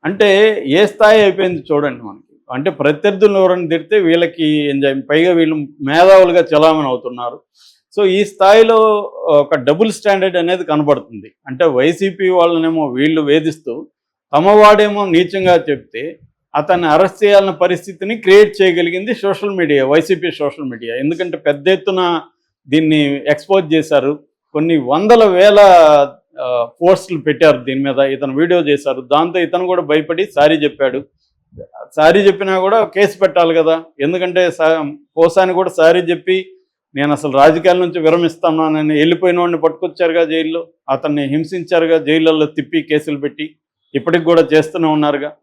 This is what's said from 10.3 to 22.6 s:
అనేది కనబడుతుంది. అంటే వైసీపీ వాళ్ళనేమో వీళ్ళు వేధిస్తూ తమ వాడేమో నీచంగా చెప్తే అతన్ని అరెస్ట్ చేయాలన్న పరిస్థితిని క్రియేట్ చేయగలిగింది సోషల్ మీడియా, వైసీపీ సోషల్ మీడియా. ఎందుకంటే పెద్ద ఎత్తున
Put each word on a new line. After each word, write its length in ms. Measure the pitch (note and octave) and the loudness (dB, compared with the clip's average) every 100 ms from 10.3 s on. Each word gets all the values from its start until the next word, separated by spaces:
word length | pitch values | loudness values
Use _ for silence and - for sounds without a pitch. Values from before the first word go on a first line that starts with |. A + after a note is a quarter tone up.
| F3+ | -2
అనేది 280 | E3+ F#3 | -2 -4
కనబడుతుంది. 680 | E3 D3+ D3 C3 A2 A2 G#2+ _ C3+ | -2 -2 0 -2 -4 -20 -20 _ -16
అంటే 180 | C3 | -2
వైసీపీ 640 | E3 B2+ C#3+ E3 G3 F#3 F#3 | 0 2 0 -2 -6 -4 -2
వాళ్ళనేమో 580 | F#3 E3+ E3 D#3+ E3 D3 | 2 0 0 -2 -4 -4
వీళ్ళు 360 | B2 D3+ D#3+ | -2 -2 -2
వేధిస్తూ 640 | D3 D#3 D#3 D3+ - A#2+ - _ _ _ _ D3 | 0 0 -2 -10 -12 -12 -14 _ _ _ _ 0
తమ 120 | F#3 | 4
వాడేమో 580 | G#3+ G#3 G#3 G#3 G#3 G3+ | 6 6 6 2 -2 -2
నీచంగా 580 | E3 F3+ G3 F#3 F3 D3+ | 0 -2 -2 0 0 0
చెప్తే 480 | C3+ _ A2+ D3+ - _ _ _ | -8 _ -12 -12 -16 _ _ _
అతన్ని 320 | C#3+ D3+ F3+ E3+ | -6 -2 -2 2
అరెస్ట్ 380 | D#3+ F#3 - | 2 0 0
చేయాలన్న 260 | G#3 G3+ G3 | 2 4 2
పరిస్థితిని 680 | D3+ F3+ F3 - F3+ F#3+ A3+ | -2 -2 -2 -8 -12 -10 -6
క్రియేట్ 460 | F#3 G3 G#3 G3+ | 4 6 4 2
చేయగలిగింది 520 | F#3+ E3+ E3+ F3+ G#3+ | 0 0 -4 -4 -6
సోషల్ 360 | A3+ G3+ F#3+ G3+ | -6 -4 -4 -6
మీడియా, 360 | F#3+ D#3+ C#3+ C3 | -2 0 0 2
వైసీపీ 440 | D#3 E3 F3+ E3+ | 0 0 -4 -4
సోషల్ 340 | - D3 D3 | -6 -8 -8
మీడియా. 320 | C3+ A#2 A#2 A#2+ | -12 -12 -10 -6
ఎందుకంటే 400 | C#3+ E3 F3+ E3+ | -6 -6 -8 -6
పెద్ద 320 | D3 C#3+ D3 | -4 -2 -2
ఎత్తున 520 | F#3+ F#3+ F#3 F3 E3 D3+ _ _ _ | -2 -2 -4 -2 -4 -8 _ _ _